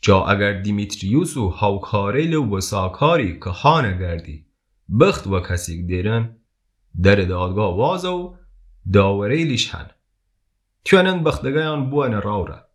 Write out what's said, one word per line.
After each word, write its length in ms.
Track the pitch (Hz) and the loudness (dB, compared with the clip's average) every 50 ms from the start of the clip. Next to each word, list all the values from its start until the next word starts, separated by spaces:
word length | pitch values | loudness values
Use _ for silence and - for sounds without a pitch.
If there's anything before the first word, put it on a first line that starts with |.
جا 240 | - - 98 95 - | 4 4 4 4 4
اگر 360 | - 101 101 101 101 101 92 | 2 0 2 2 0 0 -2
دیمیتریوس 760 | 98 104 104 101 104 101 - - - 95 110 143 180 - - | -4 -4 -2 -2 -4 -6 -8 -8 -4 0 2 2 2 0 -2
و 120 | 139 113 92 | -2 -2 -2
هاوکاریل 840 | 85 - - 104 98 98 - - - 104 98 101 107 131 156 170 160 | -2 0 0 0 0 0 -4 -2 -2 -2 -2 0 0 0 0 0 0
و 220 | 156 143 110 101 | 0 0 0 -2
وساکاری 840 | 95 95 - - 101 92 92 90 - - 151 170 165 127 92 85 - | -2 -4 -4 -2 -2 -2 -4 -2 0 2 2 4 2 0 -2 -4 -6
که 100 | - - | -8 -10
هانه 480 | 92 - - 143 160 165 139 107 92 90 | -10 0 2 4 4 4 2 0 -2 -2
گردی، 480 | 92 87 85 82 80 - 73 73 _ _ _ _ _ _ _ _ _ _ 92 107 | -4 -4 -6 -6 -10 -12 -16 -18 _ _ _ _ _ _ _ _ _ _ 4 4
بخت 260 | 156 196 196 - - | 4 4 4 0 -4
و 140 | 95 98 92 | -2 -2 -2
کسیک 460 | 87 - 90 87 - - 82 82 90 | -2 -2 -4 -4 -4 -6 -8 -8 -6
دیرن، 500 | 87 90 87 90 107 110 117 117 113 - _ _ _ _ _ _ _ _ _ _ _ _ 85 90 | -4 -4 -2 0 0 0 0 -2 -2 -6 _ _ _ _ _ _ _ _ _ _ _ _ 2 4
در 140 | 98 101 | 4 4
دادگاه 600 | 101 95 90 92 87 90 92 92 101 107 98 87 | 4 4 0 -2 -2 -2 -2 -2 -2 -2 -2 0
واز 280 | 95 117 160 185 185 180 | 0 0 0 0 -2 -4
و 320 | 180 180 180 180 180 - - - - _ - - - - _ _ 95 95 | -4 -4 -4 -6 -8 -14 -18 -20 -20 _ -20 -20 -20 -20 _ _ 2 4
داوریلیش 840 | 101 98 98 98 98 101 104 127 160 165 156 131 113 - - - | 4 4 4 2 0 -2 -2 0 0 0 0 0 -2 -4 -4 -6
هن. 160 | - - - - _ _ _ _ _ _ _ _ _ _ _ _ _ _ _ _ _ _ | -12 -14 -16 -20 _ _ _ _ _ _ _ _ _ _ _ _ _ _ _ _ _ _
تونن 400 | - - 190 180 185 185 180 160 | 4 4 6 6 4 2 0 0
بختگه 420 | 156 - - - 131 139 156 160 | 0 0 0 -2 -2 -2 0 -2
آن 240 | 156 151 151 135 131 | -2 -2 -2 -4 -2
بوان 320 | 139 147 139 127 110 104 101 | 0 0 0 0 0 -2 -2
راو 220 | 104 104 104 87 | -2 -2 -2 -4
را. 240 | - - - _ _ _ | -4 -8 -16 _ _ _